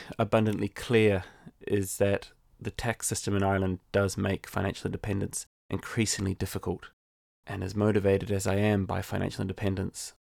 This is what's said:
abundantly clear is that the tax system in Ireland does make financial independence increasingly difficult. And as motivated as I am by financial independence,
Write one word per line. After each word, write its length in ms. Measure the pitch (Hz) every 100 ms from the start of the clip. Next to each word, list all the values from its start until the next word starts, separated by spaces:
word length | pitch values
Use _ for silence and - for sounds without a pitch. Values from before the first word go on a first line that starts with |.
| - -
abundantly 500 | 110 113 110 98 101
clear 580 | - - 117 107 95 - - - - -
is 320 | 104 98 -
that 320 | 101 101 - _ _ _
the 120 | 107
tax 340 | - 120 113 -
system 300 | - - 101
in 80 |
Ireland 360 | 98 98 95 90 -
does 260 | 98 98 -
make 300 | 98 95 -
financial 400 | - 98 - -
independence 580 | - 107 98 98 - - _ _
increasingly 640 | 95 - - 107 - 92
difficult. 560 | 90 95 95 - 92 - - _ _ _ _ -
And 180 | 98
as 120 | 95 101
motivated 560 | 104 104 98 98 -
as 160 | 101 98
I 80 | 98
am 320 | 107 104 95
by 160 | 95
financial 380 | 98 98 95 92
independence, 720 | 98 95 104 95 95 - - - _